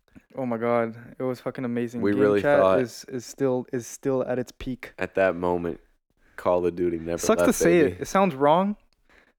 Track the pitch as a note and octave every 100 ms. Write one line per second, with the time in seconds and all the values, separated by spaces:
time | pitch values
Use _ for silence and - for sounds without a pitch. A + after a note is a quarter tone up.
0 | _ - _ - B2+ A2+ A#2 A#2+ A2+ A#2
1 | A#2 - C3 B2 - B2 B2+ A#2+ A#2+ A#2
2 | G2+ G2+ G#2 G2+ C#3+ C#3+ F#2+ F#2 A#2+ -
3 | - C3 - - C3+ B2+ A#2+ B2+ A2+ -
4 | C#3 C3 B2 B2+ B2 - - B2 - -
5 | F#2 - F#2+ E2+ F2+ F2 E2+ D2+ _ _
6 | _ _ _ - - F2+ F2 E2+ F2 E2+
7 | D#2+ E2+ - A3+ - - E3 F3 C#3 F#2
8 | C#3+ F#3+ G3 C3+ C#3+ E3 G3 G#3 _ _
9 | _ _ _